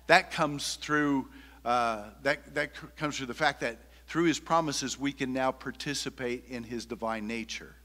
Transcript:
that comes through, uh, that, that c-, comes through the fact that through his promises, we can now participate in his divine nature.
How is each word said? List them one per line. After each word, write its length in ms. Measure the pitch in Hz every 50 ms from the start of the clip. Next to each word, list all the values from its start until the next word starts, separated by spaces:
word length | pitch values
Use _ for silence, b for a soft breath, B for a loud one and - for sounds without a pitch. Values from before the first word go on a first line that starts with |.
| B -
that 240 | 160 185 180 -
comes 440 | - - 165 147 147 139 - - -
through, 540 | - - - 151 151 147 147 143 135 131 B B B B B B B B
uh, 420 | 120 120 123 120 117 113 107 104 107 104 - -
that, 320 | 139 147 151 - - 143
that 160 | 147 147 147 -
c-, 120 | - - - - -
comes 200 | 156 151 139 -
through 100 | 135 120
the 60 | 120
fact 280 | - 156 147 139 -
that 160 | 147 123 117 - - b b b b -
through 180 | - 151 170
his 140 | 170 147 -
promises, 600 | - - 160 165 165 151 139 - - 127 - -
we 140 | 131 143 139
can 180 | - 139 127
now 200 | 127 131 131 131
participate 920 | 127 - - 135 120 - - 151 143 135 - 143 - - 131 120 120 127 123 -
in 140 | 131 120 117
his 220 | 110 123 120 110
divine 420 | 117 120 95 113 113 113 110 107 107
nature. 460 | 117 117 110 113 - - 82 65 - -